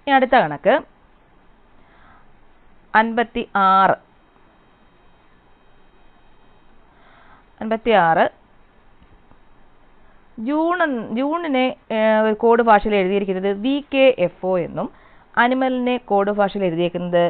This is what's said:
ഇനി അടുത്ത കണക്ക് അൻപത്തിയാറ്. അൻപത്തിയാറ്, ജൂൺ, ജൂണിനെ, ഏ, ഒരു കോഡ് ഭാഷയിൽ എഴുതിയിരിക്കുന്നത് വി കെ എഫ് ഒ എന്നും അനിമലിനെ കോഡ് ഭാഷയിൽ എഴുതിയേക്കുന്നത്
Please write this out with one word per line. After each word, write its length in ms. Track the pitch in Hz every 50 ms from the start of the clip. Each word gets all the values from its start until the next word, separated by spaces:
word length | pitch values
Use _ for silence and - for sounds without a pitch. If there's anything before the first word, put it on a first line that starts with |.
ഇനി 120 | _ - 277
അടുത്ത 200 | 269 254 247 269 247 185
കണക്ക് 300 | 156 147 139 - 190 247 302 - _ _ _ _ _ _ _ _ _ _ _ _ _ _ _ _ _ _ - _ _ _ _ - - - - - - - - _ - - _ _ - - - _ _ - 208
അൻപത്തിയാറ്. 960 | 220 226 226 233 240 226 _ 233 220 - _ 202 196 190 190 190 196 180 151 - _ _ _ _ _ _ _ _ _ _ _ _ _ _ _ _ _ _ _ _ _ - _ _ _ _ _ _ _ _ - _ _ _ - _ - - _ _ - - _ _ _ - - - _ - _ _ _ - - - - _ _ _ _ - - - - - - - _ _ _ _
അൻപത്തിയാറ്, 640 | 214 220 220 226 - 240 226 196 170 165 160 170 226 - - _ _ _ _ _ _ _ _ _ _ - _ _ - _ - - _ _ - _ _ _ - _ - - - _ _ _ _ _ - - _ - _ _ _ - 220 240
ജൂൺ, 300 | 294 302 320 339 349 359 339 311 269 233 214 - - 226
ജൂണിനെ, 460 | 269 285 311 339 349 320 269 254 254 254 - - _ _ 226
ഏ, 60 | 220 214 220 220 214 220
ഒരു 100 | 220 214 214 -
കോഡ് 220 | 233 233 233 240 226
ഭാഷയിൽ 240 | 220 202 - 220 208 202 185
എഴുതിയിരിക്കുന്നത് 480 | 180 202 202 202 190 190 185 185 196 202 202 208
വി 120 | 262 277 294 285 _ -
കെ 100 | 269 262 262 - - 269
എഫ് 180 | - - - - 185
ഒ 20 | 185 180 160
എന്നും 220 | 139 135 147 185 - - - _ _ _ _ _ _ _ - 233
അനിമലിനെ 520 | 247 262 262 262 262 262 254 247 247 247 247 - -
കോഡ് 220 | 202 202 202 202 208 202
ഭാഷയിൽ 260 | 202 196 - 202 196 185
എഴുതിയേക്കുന്നത് 560 | 160 165 175 170 170 180 180 175 175 175 175